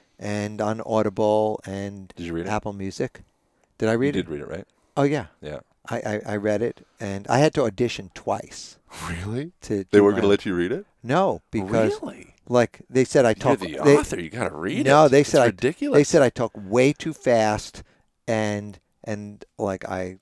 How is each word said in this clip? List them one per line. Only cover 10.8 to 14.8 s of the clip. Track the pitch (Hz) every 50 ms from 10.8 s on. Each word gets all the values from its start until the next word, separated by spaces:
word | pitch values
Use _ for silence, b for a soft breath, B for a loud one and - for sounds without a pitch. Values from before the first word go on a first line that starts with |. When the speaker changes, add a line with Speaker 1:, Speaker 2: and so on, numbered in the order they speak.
| 208 _ _ _
Speaker 1:
No, | - 117 131 175 196 180 107 82 _ _
because, | - 113 95 95 110 113 110 104 104 - -
Speaker 2:
Really? | 226 104 - - - _ _ _
Speaker 1:
like, | - 123 123 117 - - - - -
they | 120 127 131
said | - - 147 127
I | 117
Speaker 2:
You're | 110
Speaker 1:
talk, | - - 135 117 -
Speaker 2:
the | - 85 73 67 -
Speaker 1:
they | 147 143
Speaker 2:
author. | 151 294 - - 104
You | 85 78
gotta | - 120 113 82 76
read | 76 82 101 151 220